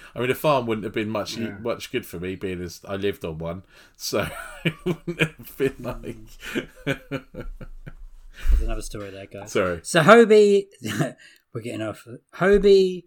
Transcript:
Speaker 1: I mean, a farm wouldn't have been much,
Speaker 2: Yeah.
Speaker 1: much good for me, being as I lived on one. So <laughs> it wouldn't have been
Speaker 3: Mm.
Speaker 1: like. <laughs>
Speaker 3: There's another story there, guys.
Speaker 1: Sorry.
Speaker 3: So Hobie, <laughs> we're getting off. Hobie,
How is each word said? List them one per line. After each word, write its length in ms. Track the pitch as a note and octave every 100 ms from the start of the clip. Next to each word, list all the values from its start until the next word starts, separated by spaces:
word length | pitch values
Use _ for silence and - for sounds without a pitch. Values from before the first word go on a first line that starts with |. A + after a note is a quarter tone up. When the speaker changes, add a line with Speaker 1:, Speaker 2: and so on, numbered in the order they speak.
| -
Speaker 1:
I 60 | -
mean, 100 | B2+
a 40 |
farm 320 | B2 D#3 C3+ A#2
wouldn't 180 | A2
have 80 | G#2
been 160 | A2+ G#2+
much, 280 | G#2+ F#2+ -
Speaker 2:
Yeah. 180 | A2+ G2
Speaker 1:
much 320 | A#2 - -
good 140 | B2
for 160 | - F2
me, 160 | F#2 F#2+
being 240 | G2 F2+
as 180 | F2+ - -
I 100 | G2
lived 280 | G2+ F#2+
on 140 | F2+ D#2+
one. 240 | E2 F2+ - - - -
So 320 | - A2 - - -
<laughs> 180 | -
it 100 | E3+ D#3
wouldn't 360 | F3+ E3+ - E3+
have 360 | D#3+ - A#2 -
been 160 | C3+
Speaker 3:
Mm. 960 | - A#2+ A#2 B2 A2 A2 - - - - -
Speaker 1:
like. 640 | - C3+ - C3+ - - -
<laughs> 0 | - - - - - - - - - -
Speaker 3:
There's 120 | -
another 200 | A2 A2
story 280 | G#2 A2 G2+
there, 160 | F#2+ G2+
guys. 260 | G2+ G2+
Speaker 1:
Sorry. 280 | A2+ F#2 E2+
Speaker 3:
So 200 | - E3+
Hobie, 640 | D#3+ A3+ A3 G#3+ G#3 G3+ G3 -
<laughs> 340 | A2+ G#2 - - - _ _
we're 80 | A#2
getting 180 | A2+ A2
off. 240 | A2 G2+ - A#2 _
Hobie, 680 | - F3+ G3+ G3+ G3 F#3 F3+